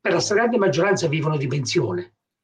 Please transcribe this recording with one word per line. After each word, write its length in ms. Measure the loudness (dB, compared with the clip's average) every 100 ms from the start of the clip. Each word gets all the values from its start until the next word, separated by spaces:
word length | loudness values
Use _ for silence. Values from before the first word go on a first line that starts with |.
per 120 | 0
la 80 | 0
stragrande 380 | 2 2 2 2
maggioranza 480 | 2 2 2 2 0
vivono 280 | -2 -2 -2
di 100 | -2
pensione, 680 | -4 -2 -2 -2 -4 -8 _ _ _